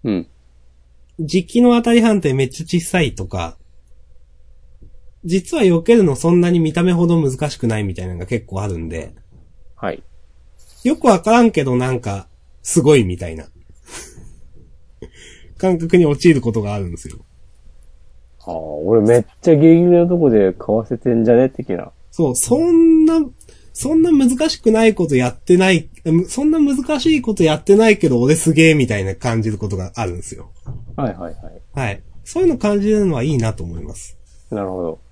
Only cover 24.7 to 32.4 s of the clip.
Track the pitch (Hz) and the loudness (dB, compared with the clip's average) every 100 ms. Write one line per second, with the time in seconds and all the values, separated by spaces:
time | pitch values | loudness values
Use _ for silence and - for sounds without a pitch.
24.7 | 220 226 208 165 131 123 - - 180 190 | 4 2 2 0 0 0 -6 0 2 4
25.7 | 175 - - 165 165 180 - 302 320 285 | 0 -2 -10 -2 0 0 -2 0 2 0
26.7 | 269 262 294 330 311 226 214 160 151 - | 0 -2 -2 0 0 -2 0 0 0 2
27.7 | 202 226 202 160 123 127 160 165 151 160 | 4 4 2 2 2 2 2 2 4 4
28.7 | 156 123 104 95 95 123 113 110 104 104 | 4 0 -2 -4 -4 -4 -2 -4 -6 -6
29.7 | 95 90 - 104 87 - - - - - | -6 -8 -8 -8 -8 -14 -16 -20 -18 -16
30.7 | - - - 127 87 85 - 85 98 - | -14 -14 -8 -8 -8 -12 -14 -18 -20 -14
31.7 | 139 120 98 - - - 330 | -8 -8 -8 -16 -20 -10 -2